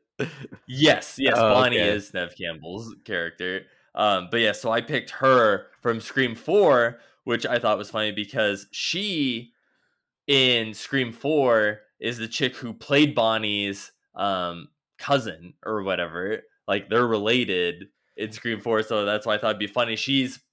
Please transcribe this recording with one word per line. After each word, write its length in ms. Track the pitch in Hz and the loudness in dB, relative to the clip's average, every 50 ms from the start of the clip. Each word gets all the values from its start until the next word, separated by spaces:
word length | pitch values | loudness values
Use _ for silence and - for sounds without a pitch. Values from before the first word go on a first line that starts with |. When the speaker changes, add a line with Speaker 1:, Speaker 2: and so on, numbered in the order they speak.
| _ _ _ - | _ _ _ -8
Speaker 1:
<laughs> 120 | 131 165 - - 131 - - - _ | -8 -8 -8 -12 -16 -18 -18 -20 _
Speaker 2:
Yes, 500 | - 127 135 151 147 127 - - - - 131 | -12 -2 4 4 4 4 4 0 -6 -6 -2
yes, 240 | 135 131 127 117 113 | 0 2 4 4 4
Speaker 1:
Oh, 80 | 110 | 6
Speaker 2:
Bonnie 340 | 104 127 127 123 120 101 87 | 6 6 4 4 2 2 2
Speaker 1:
okay. 0 | |
Speaker 2:
is 300 | 85 85 104 98 - - | 2 0 -2 -4 -6 -6
Neve 200 | 92 87 85 - - | -6 -6 -6 -8 -8
Campbell's 540 | 90 85 82 78 73 82 90 110 113 113 104 - _ | -8 -8 -8 -8 -10 -10 -10 -10 -10 -12 -16 -16 _
character. 640 | - 101 87 85 85 - - 92 90 92 95 - - _ _ _ _ _ | -6 -4 -4 -4 -4 -6 -6 -6 -4 -4 -6 -8 -12 _ _ _ _ _
Um, 340 | - 107 104 98 92 90 87 | 0 2 2 2 0 0 -2
but 100 | 117 117 | 0 0
yeah, 120 | 113 107 101 | 2 2 0
so 180 | - - 117 113 | -2 -2 -2 -2
I 80 | 120 | -2
picked 300 | - - 151 123 - - | -2 -2 -4 -6 -6 -6
her 580 | - - - 131 131 123 113 107 101 98 - - _ _ - | -6 2 4 6 6 8 6 6 4 2 -2 -8 _ _ -4
from 180 | 120 113 113 | -2 -2 -2
Scream 340 | 104 - - 135 131 120 113 | -6 -6 -2 -2 -2 -2 -2
Four, 680 | 117 - - 180 208 196 160 135 120 117 117 120 - - _ _ _ _ | -6 -4 0 2 4 6 6 6 6 4 2 -2 -6 -14 _ _ _ _
which 200 | - 117 117 - | -4 -2 -2 0
I 120 | - 123 117 | -2 -2 0
thought 180 | 123 110 104 95 | 2 2 0 0
was 120 | 107 - | -2 -6
funny 220 | - 110 107 107 101 | -4 -4 -2 -2 -4
because 540 | 110 107 - - 123 107 104 101 98 - - - | -6 -8 -6 -2 0 0 0 0 -2 -6 -12 -10
she, 800 | - - - - 180 208 208 185 156 143 131 120 113 120 - _ _ _ _ _ _ _ _ _ _ _ _ _ _ _ | -6 -6 -4 -4 -4 -4 -4 -2 -2 -2 -2 -2 -4 -8 -12 _ _ _ _ _ _ _ _ _ _ _ _ _ _ _
in 480 | - 143 135 131 127 123 117 110 110 107 | 2 2 4 4 4 2 2 0 -2 -6
Scream 380 | - - - 139 139 127 117 113 | -10 -8 -4 -2 -2 -2 -2 -6
Four, 720 | - - 143 160 147 135 123 117 110 107 104 107 - - _ _ _ | -6 -4 0 2 4 4 4 4 4 4 2 0 -4 -10 _ _ _
is 180 | - 117 120 117 | -6 -6 -6 -6
the 100 | 117 110 | -8 -8
chick 280 | - - 151 123 - | -4 -2 -2 -2 -4
who 180 | - 127 117 107 | -6 -10 -10 -12
played 400 | - - - 143 143 156 143 - | -12 -4 0 4 4 4 4 4
Bonnie's, 800 | 120 113 113 110 110 110 104 104 104 101 101 98 - - - - _ _ _ _ | 2 2 2 2 0 -2 -2 -2 -2 -2 -4 -4 -6 -10 -14 -18 _ _ _ _
um, 540 | - 98 101 95 92 90 87 85 85 - - _ _ _ _ _ _ | -4 -2 -2 -2 -2 -2 -4 -6 -10 -14 -18 _ _ _ _ _ _
cousin 560 | - 139 143 135 113 107 78 80 85 90 - _ - | -2 0 0 0 0 -4 -10 -12 -16 -20 -20 _ -10
or 180 | - 110 104 95 | -6 -6 -4 -2
whatever. 580 | 95 92 90 87 82 82 87 92 101 110 - - _ _ _ _ - | -2 -2 -2 -2 -4 -6 -6 -4 -4 -4 -6 -8 _ _ _ _ -2
Like, 200 | 98 104 - - | -2 -2 -2 0
they're 160 | 110 117 123 117 | 0 2 2 2
related 800 | 113 104 101 110 120 127 120 98 95 90 87 87 85 85 98 - _ _ _ _ _ | 0 0 2 2 2 2 2 0 0 0 0 -2 -4 -6 -12 -20 _ _ _ _ _
in 160 | - 107 110 110 | -10 -8 -8 -8
Scream 280 | - - 117 113 101 | -8 -8 -6 -6 -6
Four, 220 | - 120 113 107 110 | -2 0 0 0 0
so 200 | - 117 104 101 | 0 0 0 0
that's 220 | 101 107 107 - | 0 0 -2 0
why 80 | 117 107 | -2 -2
I 20 | 107 | 0
thought 120 | 117 110 107 | 0 -2 -2
it'd 80 | 98 | -2
be 60 | 104 101 | -4 -4
funny. 280 | - 123 120 117 113 | -2 -2 0 0 -2
She's 440 | 110 - 135 139 135 127 127 123 - _ _ | -4 -4 0 0 0 0 0 -4 -10 _ _